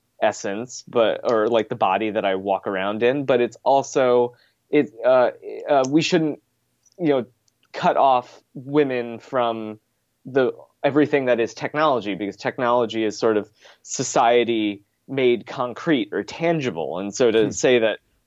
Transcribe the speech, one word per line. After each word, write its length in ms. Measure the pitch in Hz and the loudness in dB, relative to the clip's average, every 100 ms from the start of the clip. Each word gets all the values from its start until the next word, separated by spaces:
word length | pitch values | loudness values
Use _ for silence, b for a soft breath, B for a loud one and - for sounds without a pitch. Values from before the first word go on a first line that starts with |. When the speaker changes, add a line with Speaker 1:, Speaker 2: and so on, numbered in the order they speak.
| _ - | _ -4
Speaker 1:
essence, 600 | 110 104 107 101 127 - - | -2 -2 -6 -8 -10 -14 -6
but, 360 | 120 110 - | 0 0 0
or, 240 | - 117 107 | -2 0 2
like, 220 | 117 107 | 0 -2
the 60 | 117 | -2
body 340 | 104 95 110 | 0 0 -2
that 140 | 104 98 | -2 -2
I 100 | 95 | -2
walk 320 | 98 95 - | -2 -4 -4
around 340 | 98 98 107 | -4 -4 -2
in, 220 | 120 143 | 0 0
but 160 | 135 127 | 0 0
it's 160 | 120 - | 0 -2
also, 720 | - 135 131 147 127 123 120 123 b b _ | 0 2 2 0 2 4 2 -4 b b _
it, 240 | 147 113 113 117 | 0 0 0 2
uh, 260 | 127 123 - 101 107 - | 4 2 -2 -10 -8 0
uh, 160 | 143 131 | 0 2
we 120 | 151 | 0
shouldn't, 420 | 156 175 156 139 _ _ _ _ _ - | 2 0 0 -6 _ _ _ _ _ -4
you 80 | 165 | 0
know, 180 | 139 113 _ _ _ _ | 0 -2 _ _ _ _
cut 240 | - 175 - | -4 0 2
off 480 | 139 127 123 - _ | 4 2 -2 -14 _
women 640 | 147 127 143 139 127 120 117 | -18 -4 0 0 0 -6 -10
from 600 | - 131 120 113 107 107 _ _ _ _ - | -6 -2 -2 -2 -8 -12 _ _ _ _ -4
the, 260 | 131 123 - - _ | 0 0 -2 -12 _
everything 420 | 143 139 143 147 127 | 0 2 2 2 2
that 140 | 117 | 2
is 160 | 113 - | 0 -4
technology, 580 | 135 147 156 127 101 | -6 -2 0 0 -2
because 220 | 92 101 95 | -6 -6 -6
technology 680 | 131 - 123 123 117 113 | -8 -2 0 2 0 -2
is 140 | 110 101 | -4 0
sort 200 | 117 107 | 0 0
of 120 | - _ b b | -2 _ b b
society 1000 | - - 131 156 120 120 117 117 107 101 _ _ - | -10 -6 -2 2 4 4 2 0 -2 -6 _ _ -10
made 400 | 135 127 117 - | 0 2 2 -2
concrete 640 | - 123 113 - 143 - | -8 -8 -6 -2 0 0
or 100 | 90 | -4
tangible. 760 | 101 - 165 165 127 80 69 82 | -6 -4 -2 0 -2 -4 -6 -6
And 160 | 101 - | -6 0
so 160 | 123 | 2
to 140 | 110 107 | 4 2
Speaker 2:
Hmm. 40 | |
Speaker 1:
say 300 | - 143 123 | 2 2 4
that 180 | 110 - _ _ | 2 -2 _ _